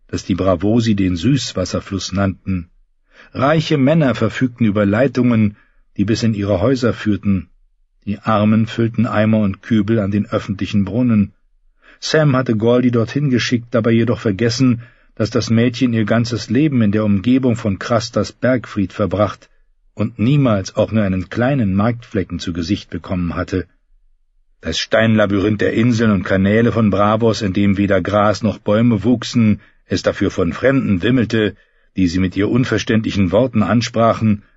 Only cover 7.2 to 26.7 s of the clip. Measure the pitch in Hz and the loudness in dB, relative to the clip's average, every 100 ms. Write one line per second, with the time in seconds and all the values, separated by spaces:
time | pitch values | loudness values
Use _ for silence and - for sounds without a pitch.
7.2 | 101 98 82 _ _ _ _ _ - 101 | 0 -2 -4 _ _ _ _ _ -10 -6
8.2 | - 110 107 110 110 - 117 113 117 107 | -2 2 2 2 0 -2 -2 0 -2 0
9.2 | 107 110 101 98 - 110 101 113 98 101 | 2 2 0 -4 -2 0 0 0 0 -2
10.2 | 101 107 - 95 95 107 95 101 127 110 | -2 -4 -4 -6 -4 -2 -2 -2 0 2
11.2 | 101 - _ _ _ _ _ _ - 156 | 0 -4 _ _ _ _ _ _ -2 2
12.2 | 151 127 127 113 113 123 123 117 110 139 | 2 2 0 0 2 2 2 2 0 -2
13.2 | 143 120 113 120 120 120 113 113 117 113 | -2 -2 0 -4 -2 -2 2 2 0 0
14.2 | - 92 117 113 131 117 - _ _ - | -2 0 -2 2 2 0 -6 _ _ -6
15.2 | 113 120 104 113 120 120 127 113 104 113 | -2 -2 0 2 0 0 0 0 0 0
16.2 | 117 113 - 110 156 131 107 107 107 101 | 0 -4 -2 0 2 2 2 2 2 0
17.2 | 95 131 127 117 110 95 - 117 - 107 | 2 2 2 0 -2 -4 -2 -2 -2 -4
18.2 | 98 - 120 127 - - 92 - 98 92 | -4 -2 -2 -2 -4 -4 -4 -2 -2 0
19.2 | 104 - - _ _ _ _ - 107 - | -2 -4 -18 _ _ _ _ -6 -6 -2
20.2 | 110 147 131 101 92 - 104 110 98 92 | 0 2 2 0 -2 -2 0 0 0 -2
21.2 | 87 - 120 143 104 95 110 120 - 104 | -4 -2 -2 0 0 0 0 -4 -6 -6
22.2 | 87 85 - 85 82 98 - 87 - 92 | -6 -6 -6 -6 -4 -4 -6 -14 -6 -4
23.2 | 87 80 90 95 - _ _ _ _ _ | -4 -6 -4 -6 -6 _ _ _ _ _
24.2 | _ _ _ _ - 82 - 110 113 110 | _ _ _ _ -8 -6 -2 0 2 2
25.2 | 104 101 98 107 95 110 117 113 117 98 | 2 2 0 0 0 0 0 2 2 0
26.2 | 92 95 98 107 117 | 0 0 2 2 2